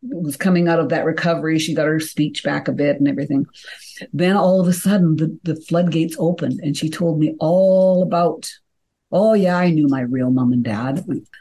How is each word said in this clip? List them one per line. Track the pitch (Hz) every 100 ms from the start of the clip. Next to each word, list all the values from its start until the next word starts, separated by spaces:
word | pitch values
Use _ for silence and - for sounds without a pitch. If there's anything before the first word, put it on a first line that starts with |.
was | 254 175 151 -
coming | 190 175 170
out | 165
of | 151
that | 160
recovery, | 160 156 175 160 156 160
she | 156
got | 156 156
her | 156
speech | 156 - 151 -
back | 147 143 139
a |
bit | 131 143 143
and | 143
everything. | 139 139 139 147 - - - - - -
Then | 143 180 202
all | 185 190
of | 180
a |
sudden, | 175 190 202 165 156
the, | 160 -
the | 165 147
floodgates | - 170 175 160 165 -
opened, | 165 170 131 131
and | 143 151
she | 156
told | - 170 156
me | 156 -
all | 156 185 190 185 185 185
about, | 180 170 170 - - - _ _ _ _ _
"Oh, | 185 220
yeah, | 214 180 180
I | 180
knew | 156 143
my | 135
real | 123 127 127
mom | 127 123
and | 123
dad." | 117 107 131 147 - 131 - -